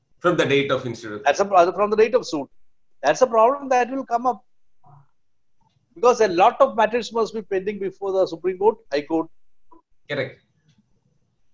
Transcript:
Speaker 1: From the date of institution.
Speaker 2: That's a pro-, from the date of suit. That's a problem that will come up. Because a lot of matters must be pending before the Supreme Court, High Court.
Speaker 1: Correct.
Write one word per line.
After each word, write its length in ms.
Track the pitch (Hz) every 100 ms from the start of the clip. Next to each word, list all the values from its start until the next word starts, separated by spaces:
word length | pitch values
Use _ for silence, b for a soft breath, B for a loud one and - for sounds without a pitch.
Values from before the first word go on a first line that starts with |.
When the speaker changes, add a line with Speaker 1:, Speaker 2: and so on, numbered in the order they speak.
| _ _
Speaker 1:
From 180 | 175 160
the 80 | 139
date 260 | 139 135
of 140 | 127 123
institution. 360 | 117 113 104 131
Speaker 2:
That's 160 | 147
a 40 | 202
pro-, 260 | 190 175
from 160 | 180 208
the 60 | 214
date 180 | 226 233
of 100 | 170
suit. 240 | 156 135 - - _ _ _
That's 180 | 135 156
a 60 | 254
problem 420 | 226 226 285 277
that 220 | 254 240
will 140 | 269 262
come 200 | 233 254
up. 180 | 240 _ _ - - - 143 _ _ _ _ _ _ _ _ _
Because 280 | - 233 233
a 60 | 214
lot 300 | 170 208 240
of 140 | 269 214
matters 360 | 214 240 214
must 200 | 226 214
be 80 | 220
pending 360 | 208 190 190 208
before 320 | 190 - 196
the 120 | 190 180
Supreme 320 | 160 175 185
Court, 200 | 202 226 _
High 120 | 147
Court. 240 | 147 165 160 - - - - - _ _ _
Speaker 1:
Correct. 320 | 139 127 - _ _ _ _ _ _ _ _ _ _ _